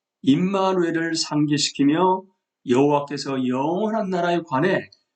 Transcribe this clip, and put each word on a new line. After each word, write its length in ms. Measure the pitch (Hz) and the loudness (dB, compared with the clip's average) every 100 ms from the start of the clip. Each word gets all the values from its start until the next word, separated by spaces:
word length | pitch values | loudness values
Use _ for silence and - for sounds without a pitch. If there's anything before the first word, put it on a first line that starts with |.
| _ _ | _ _
임마누엘을 960 | - 147 185 196 190 185 170 165 165 | 2 2 2 0 0 2 0 -2 -2
상기시키며 1120 | 160 - 147 147 147 - - 139 160 185 190 190 _ _ _ - | -4 -2 0 0 0 -2 0 2 4 2 0 -4 _ _ _ 0
여호와께서 840 | 123 147 147 143 147 143 135 127 | 2 4 2 -2 -8 -6 -4 -2
영원한 640 | 127 147 180 214 220 190 | -2 -2 -2 -2 -2 -4
나라에 320 | 180 175 170 | -2 0 -2
관해 460 | 165 131 180 - - _ _ | -2 -2 0 -2 -6 _ _